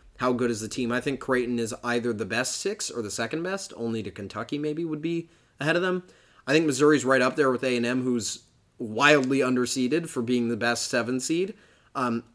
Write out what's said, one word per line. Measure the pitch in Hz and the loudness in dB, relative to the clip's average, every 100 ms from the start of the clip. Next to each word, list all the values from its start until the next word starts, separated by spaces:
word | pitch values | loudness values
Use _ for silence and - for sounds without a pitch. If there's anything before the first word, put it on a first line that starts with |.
| - - | -20 -2
how | 127 | 0
good | 123 120 | 2 0
is | 113 | -2
the | 110 | -6
team? | - 120 | -4 -2
I | 123 | -2
think | 143 135 | -2 -4
Creighton | - 127 120 120 | 0 0 0 -2
is | 113 - | -4 -6
either | 123 120 120 | -4 -2 -2
the | 107 104 | -4 -2
best | 113 131 - | -2 -2 -4
six | 196 208 - | -4 -4 -6
or | 120 | -6
the | 107 | -6
second | - 113 156 | -6 -4 -4
best, | 175 196 - - | -4 -6 -10 -8
only | 117 113 | -4 -4
to | 101 | -6
Kentucky | 92 98 107 107 143 | -10 -10 -8 -6 -4
maybe | 151 151 | -4 -4
would | 170 151 | -4 -4
be | 160 170 165 _ _ _ | -4 -4 -6 _ _ _
ahead | 143 170 | 0 2
of | |
them. | 185 180 180 - _ _ - | 2 -2 -6 -20 _ _ 2
I | |
think | 151 160 | 2 4
Missouri's | 127 147 151 120 | 4 6 6 4
right | 131 | 4
up | 127 156 | 4 4
there | 139 | 2
with | 123 | 2
A | 131 123 | 0 0
and | 120 | 0
M, | 127 | 0
who's | 127 123 104 - - _ _ _ | 0 0 -2 -8 -14 _ _ _
wildly | 117 107 143 151 131 135 | -8 4 8 8 6 2
underseeded | 127 127 123 135 123 151 170 | 2 2 0 0 0 0 -2
for | 135 | -6
being | 117 123 117 | -2 0 0
the | 113 | 0
best | 117 120 - | 0 0 -2
seven | 127 113 127 | -2 0 -2
seed. | 127 165 196 - - _ _ | -2 -2 -2 -6 -20 _ _
Um, | 135 123 117 - | -4 -2 -2 -6